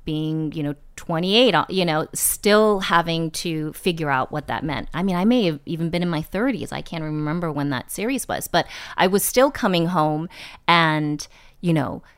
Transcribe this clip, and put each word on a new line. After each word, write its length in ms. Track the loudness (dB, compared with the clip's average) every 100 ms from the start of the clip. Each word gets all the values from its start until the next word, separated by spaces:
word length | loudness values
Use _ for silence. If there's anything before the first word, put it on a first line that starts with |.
being, 480 | -6 -4 -2 -2 -2
you 100 | -4
know, 120 | -4 -6 -12 -12
twenty-eight, 580 | -4 -2 2 4 6
uh, 120 | 4 2
you 160 | 0
know, 240 | 0 0 -2
still 640 | -2 -4 0 4 6 6 2
having 500 | 2 2 2 -2 -2
to 420 | -4 -4 -4 -6
figure 360 | -4 -2 -2 0
out 220 | 0 -2
what 140 | -4 -4
that 180 | -4
meant. 240 | -4 -6 -6
I 80 | -4
mean, 120 | -2
I 100 | 2
may 200 | 2 2
have 160 | 2 -2 -6
even 240 | -4 -2
been 120 | -2
in 60 | -2
my 140 | -4
thirties. 500 | -4 -2 -2 -2 -6
I 80 | -10
can't 220 | -8 -8
remember 480 | -6 -4 -4 -4 -4
when 180 | -4 -4
that 220 | -4 -6
series 340 | -6 -4 -4 -4
was, 220 | -6 -2
but 180 | -2 -2 -8 -6 2
I 100 | 2
was 160 | 2
still 260 | 2 4 4
coming 380 | 2 0 2 2
home 400 | 2 0 0 -6 -12 -18 -4 2
and, 640 | 4 4 2 -2 -4 -8 -20 -20 -4
you 140 | 0
know, 280 | 2 0 -6 -14